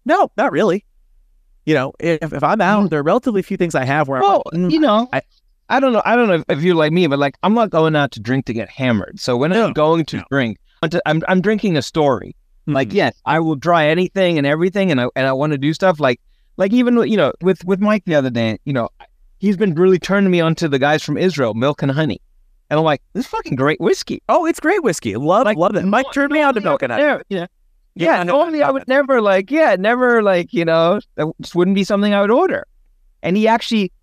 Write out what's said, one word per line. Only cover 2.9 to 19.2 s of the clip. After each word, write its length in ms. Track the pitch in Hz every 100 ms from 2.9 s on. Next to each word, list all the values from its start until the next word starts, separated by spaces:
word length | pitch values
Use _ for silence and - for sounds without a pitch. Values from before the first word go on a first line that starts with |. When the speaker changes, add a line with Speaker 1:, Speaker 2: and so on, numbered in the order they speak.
| 151
Speaker 1:
are 40 |
relatively 380 | 147 233 262 202
few 160 | - 196
things 180 | 170 151
I 80 |
have 240 | 127 147 135
where 120 | 135
I'm 40 |
Speaker 2:
Well, 200 | 403 359 -
Speaker 1:
like, 80 | 165
"Mm, 100 | 180
Speaker 2:
you 80 | 311
know, 300 | 294 208 240
Speaker 1:
I" 100 | 131 - _ _ _ -
Speaker 2:
I 100 | 254
don't 140 | 269
know. 80 | 220 -
I 100 | 233
don't 120 | 226
know 80 | 170
if, 80 | -
if 140 | 143
you're 120 | 175 170
like 160 | 147
me, 160 | 170 170
but, 120 | 143
like, 180 | 143 -
I'm 100 | 185
not 160 | 226 226
going 260 | 165 160 151
out 160 | 139
to 80 | 120
drink 260 | 104 135 127
to 60 |
get 160 | 113 101
hammered. 500 | - 127 107 - -
So 180 | - 120
when 140 | 151
Speaker 1:
No, 160 | 208 202
Speaker 2:
I'm 60 |
going 320 | 151 151 165 151
to 120 | 110
Speaker 1:
no. 60 | -
Speaker 2:
drink, 280 | 139 117 101 _ -
I'm, 80 | 165
t-, 100 | 175 151
I'm, 160 | 156 -
I'm 140 | 185
drinking 360 | 185 220 208 156
a 40 |
story. 540 | - 160 143 110 92 - _ _ -
Like, 220 | 135 127
Speaker 1:
Mm-hmm. 80 | 196
Speaker 2:
yes, 240 | 135 - -
I 140 | 156
will 200 | 160 143
try 280 | 165 170 151
anything 500 | 165 185 196 180 160
and 80 | 139
everything, 440 | 156 185 196 190
and 100 | 135
I, 60 | 123 131
and 120 | 135
I 60 |
wanna 240 | 135 151 143
do 160 | 147
stuff 260 | 160 190 151
like, 220 | 135 120 _ _ _ -
like, 160 | 190
even, 240 | 247 240 240 214
you 100 | 208
know, 160 | 143 -
with, 240 | 180 180 180
with 140 | 190
Mike 260 | 208 214 -
the 100 | 151
other 140 | 131
day, 300 | 120 113 104 -
you 80 |
know, 160 | 135 113 - - _